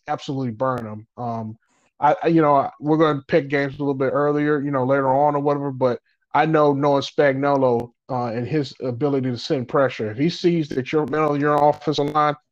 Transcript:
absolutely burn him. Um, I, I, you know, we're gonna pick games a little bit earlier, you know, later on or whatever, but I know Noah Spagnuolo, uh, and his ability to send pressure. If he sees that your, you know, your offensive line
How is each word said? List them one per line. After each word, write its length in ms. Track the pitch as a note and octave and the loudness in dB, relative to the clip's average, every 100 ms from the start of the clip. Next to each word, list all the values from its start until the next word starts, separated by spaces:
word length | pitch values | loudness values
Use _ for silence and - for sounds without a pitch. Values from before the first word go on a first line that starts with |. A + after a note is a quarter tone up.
| - | -10
absolutely 460 | D3 - C3+ B2+ | -8 -6 -6 -6
burn 320 | A2 C3 B2 | -2 -2 -2
him. 220 | A2 G#2+ A2 - | -8 -14 -16 -10
Um, 420 | A#2+ A2+ A2 A2 _ _ _ _ | -8 -6 -8 -14 _ _ _ _
I, 160 | C#3+ D3+ | 0 2
I, 40 | E3+ | 2
you 120 | E3 | 4
know, 300 | D3+ C#3 B2 - | 4 2 0 -6
we're 180 | D3 D#3 | -2 2
gonna 260 | D#3 D3 - | 2 0 0
pick 220 | E3+ C#3 | -2 0
games 260 | C#3+ C#3 | -2 -4
a 40 | C#3+ | -4
little 160 | C#3+ | -4
bit 180 | C3+ C3 | -2 -2
earlier, 480 | B2+ D3 D3 D3 D3+ | 0 0 0 0 0
you 100 | C#3+ | -2
know, 140 | C3+ | -2
later 240 | B2+ C#3 C3+ | 0 2 2
on 260 | C3+ D3 | 2 2
or 60 | C#3+ | 2
whatever, 320 | C#3+ C#3+ C#3+ | 0 -2 -4
but 280 | C3 C3 A#2 _ _ _ | -2 -2 -2 _ _ _
I 140 | C#3 D#3+ | 0 2
know 260 | D#3 D3 | 4 4
Noah 280 | C#3 D3 C#3 | 4 2 0
Spagnuolo, 920 | C3 - C#3+ C3+ C#3+ C#3 C3 A#2 A#2 _ - | 0 2 2 2 0 2 2 0 -2 _ -8
uh, 180 | B2+ A#2+ | -6 -4
and 200 | A2+ A#2 | -4 -2
his 260 | D#3 C3 - | -4 -4 -6
ability 500 | C3 A#2+ C#3+ C#3 B2+ | -8 -2 0 0 -2
to 80 | A#2 | -6
send 280 | - C#3+ A#2 | -4 -4 0
pressure. 440 | C#3+ C3 - A2 | 0 0 -2 -8
If 60 | G#2+ | -2
he 120 | E3+ | -2
sees 380 | - F3 E3+ D3 | 0 0 0 -2
that 240 | C3 B2+ | -4 -2
your, 120 | D#3 D3+ | -2 0
you 100 | D3+ | 0
know, 180 | D#3 | 0
your 220 | D3 D3 D3 | 0 2 4
offensive 540 | D3 D3 - D3 C#3+ | 2 2 -2 -2 0
line 220 | D3+ D3 C#3+ _ | 0 0 -2 _